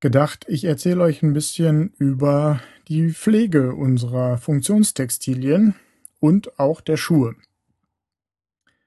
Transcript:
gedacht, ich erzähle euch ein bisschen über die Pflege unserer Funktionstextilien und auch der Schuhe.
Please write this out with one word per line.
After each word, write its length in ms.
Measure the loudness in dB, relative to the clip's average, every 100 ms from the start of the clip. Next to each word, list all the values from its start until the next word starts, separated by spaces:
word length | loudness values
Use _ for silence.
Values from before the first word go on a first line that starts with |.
gedacht, 460 | 0 2 0 -4 -8
ich 160 | -4
erzähle 400 | -2 -2 0 2
euch 180 | 0 2
ein 100 | 0
bisschen 600 | 0 -4 -2 0 2 0 -2
über 600 | -2 0 0 2 0 -2 -6 -20 -6
die 240 | -2 -2
Pflege 600 | -2 0 0 2 0 0
unserer 640 | -2 0 0 0 -2 -2 -2
Funktionstextilien 1400 | -2 -2 0 2 2 0 -6 -6 -6 -4 0 2 2 0 _ _ _ _
und 400 | 2 2 0 -4
auch 220 | -2 -2
der 160 | -4 -4
Schuhe. 400 | 0 0 0 -4 _ _ _ _ _ _ _ _ _ _ _ _ _ _